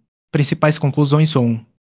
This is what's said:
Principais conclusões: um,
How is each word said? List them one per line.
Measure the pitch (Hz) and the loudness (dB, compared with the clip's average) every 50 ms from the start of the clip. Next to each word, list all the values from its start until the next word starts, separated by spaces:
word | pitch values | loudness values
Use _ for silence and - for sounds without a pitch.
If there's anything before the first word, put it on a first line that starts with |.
| _ _ _ _ _ _ | _ _ _ _ _ _
Principais | - 151 143 - 156 160 156 151 151 - | -2 -2 0 0 0 0 0 0 0 0
conclusões: | - 139 135 151 147 139 147 151 156 156 - | -2 -2 0 0 0 2 2 2 2 2 2
um, | 135 120 117 117 113 113 _ _ _ | 0 0 0 -2 -4 -8 _ _ _